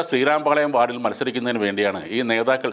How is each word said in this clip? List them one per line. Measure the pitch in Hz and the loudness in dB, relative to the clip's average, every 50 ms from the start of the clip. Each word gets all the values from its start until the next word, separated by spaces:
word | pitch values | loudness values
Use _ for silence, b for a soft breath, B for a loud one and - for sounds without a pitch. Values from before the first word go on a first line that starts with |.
| 165 - | 2 2
ശ്രീരാംപാളയം | 139 127 127 139 151 151 151 151 147 147 147 147 143 | 2 2 2 4 2 2 2 2 2 2 2 2 2
വാർഡിൽ | 120 120 120 123 120 120 | 2 2 2 0 -2 -4
മത്സരിക്കുന്നതിന് | 110 101 - 143 131 110 127 117 120 120 117 104 | -4 -2 -2 -4 -4 -4 -4 -4 -2 -2 0 0
വേണ്ടിയാണ് | 101 98 98 104 101 95 - - 80 101 | 0 0 0 0 0 0 -2 -6 -6 -4
ഈ | 117 127 117 | -4 -2 0
നേതാക്കൾ | 113 113 117 127 131 131 - 127 | 0 0 2 2 0 0 0 -6